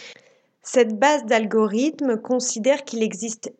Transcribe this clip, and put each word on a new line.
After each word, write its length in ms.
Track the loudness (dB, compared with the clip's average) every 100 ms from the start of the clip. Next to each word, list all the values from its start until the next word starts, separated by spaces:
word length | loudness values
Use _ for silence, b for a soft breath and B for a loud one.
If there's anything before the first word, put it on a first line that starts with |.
| B B B B B B
Cette 380 | 0 2 2 4
base 260 | 2 2 2
d'algorithmes 920 | 0 2 2 2 0 -2 -2 -2 -2
considère 680 | -2 -2 -2 -2 2 0 -2
qu'il 160 | -4
existe 520 | -4 -4 -10 -10 -12